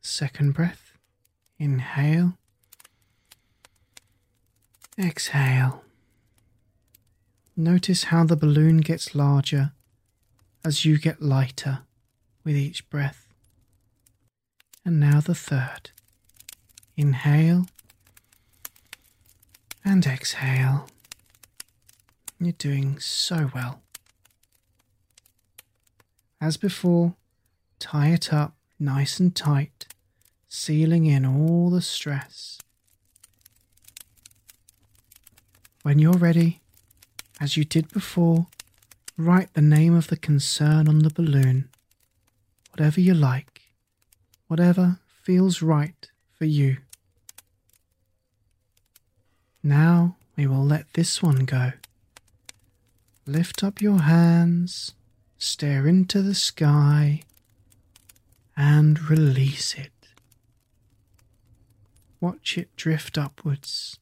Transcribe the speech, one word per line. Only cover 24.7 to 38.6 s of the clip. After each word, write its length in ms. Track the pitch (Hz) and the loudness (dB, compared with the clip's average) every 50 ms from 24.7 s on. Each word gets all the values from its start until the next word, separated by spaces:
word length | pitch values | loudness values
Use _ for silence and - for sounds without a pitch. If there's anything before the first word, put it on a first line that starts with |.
| _ _ _ _ _ _ _ _ _ _ _ _ _ _ _ _ _ - _ _ _ _ _ _ _ _ _ _ _ _ _ _ _ _ | _ _ _ _ _ _ _ _ _ _ _ _ _ _ _ _ _ -20 _ _ _ _ _ _ _ _ _ _ _ _ _ _ _ _
As 180 | 156 156 151 | -6 -6 -4
before, 580 | - - 202 180 - - 180 175 170 170 170 175 _ _ _ _ _ _ _ _ _ _ _ _ _ | -4 -6 -6 -6 -2 0 0 2 2 2 0 -2 _ _ _ _ _ _ _ _ _ _ _ _ _
tie 300 | - - - 147 143 151 | -16 -6 -2 0 2 2
it 240 | 170 165 - - 156 | 2 0 -2 -2 -2
up 220 | 147 147 151 _ _ _ _ _ _ | -2 -2 -4 _ _ _ _ _ _
nice 400 | 151 139 131 139 139 135 - - | -6 -4 -2 -2 -4 -4 -2 0
and 160 | 185 180 180 | 0 0 0
tight, 500 | - - 151 147 139 143 - _ _ - _ - _ _ _ _ _ _ _ _ _ _ _ | 0 -2 0 0 0 -2 -4 _ _ -20 _ -20 _ _ _ _ _ _ _ _ _ _ _
sealing 560 | - - - - 151 151 160 160 170 170 160 | -14 -14 -6 -4 0 0 2 2 2 2 2
in 200 | 156 143 135 131 | 2 2 2 2
all 440 | 131 131 143 156 160 170 170 175 175 | 0 0 0 0 2 2 2 2 0
the 120 | 180 180 | 0 -2
stress. 760 | 175 - - - - 151 143 139 - - _ - - - - - - _ _ _ _ _ _ _ _ _ _ _ _ _ _ _ _ _ _ _ _ _ _ _ _ - _ - - _ _ _ _ - _ _ _ _ - _ _ _ _ _ _ _ _ _ _ _ _ _ _ _ _ _ _ _ _ _ _ _ _ _ _ | -2 -4 -8 -10 -8 -8 -8 -8 -8 -12 _ -20 -20 -20 -20 -20 -20 _ _ _ _ _ _ _ _ _ _ _ _ _ _ _ _ _ _ _ _ _ _ _ _ -20 _ -20 -20 _ _ _ _ -20 _ _ _ _ -20 _ _ _ _ _ _ _ _ _ _ _ _ _ _ _ _ _ _ _ _ _ _ _ _ _ _
When 160 | 147 143 151 | 0 4 4
you're 140 | 151 165 180 | 4 4 4
ready, 480 | 180 175 170 165 170 170 170 170 _ _ _ _ _ _ _ _ _ _ _ _ - - _ _ - | 4 4 4 4 4 2 2 0 _ _ _ _ _ _ _ _ _ _ _ _ -20 -20 _ _ -8
as 180 | 147 143 - | -8 -4 -2
you 60 | 156 151 | -2 -2
did 280 | 151 - 165 156 - | 0 0 -2 -2 -2
before, 560 | - 208 - - - 185 170 170 165 165 170 - _ _ | -6 -8 -8 -6 -2 0 2 2 2 0 -2 -4 _ _